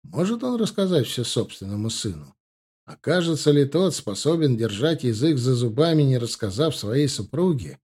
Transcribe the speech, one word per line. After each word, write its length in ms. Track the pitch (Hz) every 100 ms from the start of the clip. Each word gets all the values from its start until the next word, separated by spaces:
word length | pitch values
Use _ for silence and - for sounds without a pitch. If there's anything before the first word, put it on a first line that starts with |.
Может 420 | - 135 185 233
он 160 | 254 240
рассказать 460 | 208 - 190 170 117
все 180 | -
собственному 640 | 120 123 101 - 98 101 110
сыну? 460 | - 107 80 71 _ _ _ _ _
Окажется 680 | - - - 180 170 156 151
ли 120 | 147
тот 300 | 139 156 185
способен 640 | 139 - 98 147 165 147 117
держать 440 | 113 101 151 151
язык 360 | 127 107 156 143
за 160 | 123
зубами, 480 | 123 123 107 165 156
не 160 | 139 127
рассказав 580 | 117 - 104 95 160 135
своей 320 | 101 127 147
супруге? 720 | - 98 143 185 143 78 65